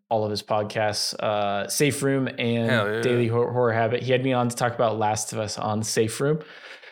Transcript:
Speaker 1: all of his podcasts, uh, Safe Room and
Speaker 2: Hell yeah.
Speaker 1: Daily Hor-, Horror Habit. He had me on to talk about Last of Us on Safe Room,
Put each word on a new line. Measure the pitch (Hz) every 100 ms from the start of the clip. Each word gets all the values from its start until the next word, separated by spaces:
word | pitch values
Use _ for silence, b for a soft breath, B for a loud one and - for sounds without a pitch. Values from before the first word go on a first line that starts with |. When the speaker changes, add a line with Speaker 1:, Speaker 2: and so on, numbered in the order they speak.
| -
Speaker 1:
all | 110
of | 107
his | 104
podcasts, | - 110 104 113 107 101 - -
uh, | 113 104 101 101 -
Safe | - 147 -
Room | 135 135 127
and | - 120 117 113
Speaker 2:
Hell | 113 104 110
yeah. |
Speaker 1:
Daily | 117 120 117
Hor-, | 120 120
Horror | 120 120
Habit. | 113 113 117
He | 120
had | 127
me | 135
on | 123 120
to | 117
talk | 123
about | 117 117 107
Last | 107 107 -
of | 113
Us | 107 -
on | 110 107
Safe | 110 123 110 -
Room, | 139 156 B B B B B